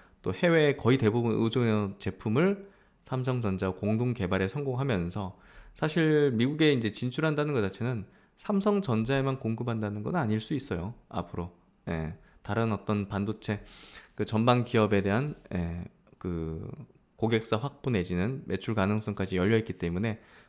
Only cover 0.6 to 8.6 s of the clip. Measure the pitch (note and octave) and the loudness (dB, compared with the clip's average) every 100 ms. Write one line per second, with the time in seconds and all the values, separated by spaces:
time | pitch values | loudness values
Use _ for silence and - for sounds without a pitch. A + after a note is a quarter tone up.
0.6 | D3+ C3+ A2 C3 A2 A#2 A#2 G#2+ A2+ B2+ | 4 4 2 4 4 2 2 2 2 2
1.6 | A#2+ G#2+ G2+ G2+ - - A2 A2+ F#3 G3+ | 2 2 0 -4 -8 -6 -2 2 2 0
2.6 | - _ _ _ - C3 B2+ B2+ A2+ F#2+ | -6 _ _ _ -8 -4 -2 -2 0 0
3.6 | F#2+ F#2 G2+ A2 B2 A2+ F2+ F#2+ F#2+ D3 | -2 -2 0 0 0 -2 0 0 0 -2
4.6 | C#3 B2+ C#3 G2+ E2+ G#2 F#2+ - - - | -4 -2 0 0 -2 -4 -8 -10 -20 -20
5.6 | - - D#3 E3+ D#3 D3+ D3 A2+ B2 D3+ | -18 -4 -2 2 4 6 4 4 2 4
6.6 | D#3 C3+ A2+ - B2 B2+ D#3 D3+ D3 C#3 | 4 4 0 -2 -6 -2 0 0 0 0
7.6 | G2 - A#2 A#2+ F#2+ _ _ _ - G3+ | 0 -2 -4 -4 -8 _ _ _ -2 0